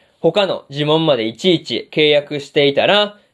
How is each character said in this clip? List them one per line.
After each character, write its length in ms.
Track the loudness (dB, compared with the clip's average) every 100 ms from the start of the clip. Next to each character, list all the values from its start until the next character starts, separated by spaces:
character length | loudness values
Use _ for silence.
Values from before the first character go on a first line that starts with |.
| _ _
他 260 | -2 0 -2
の 180 | -4 -8
呪 160 | -6 0
文 180 | 0
ま 120 | 2 0
で 100 | -2
い 100 | -4
ち 180 | 0
い 80 | 0
ち 280 | -2 -8 -6
契 160 | 0 2
約 320 | 2 0 -8
し 100 | -6
て 160 | 0 0
い 60 |
た 140 | 2 2
ら、 320 | 2 0 -6 _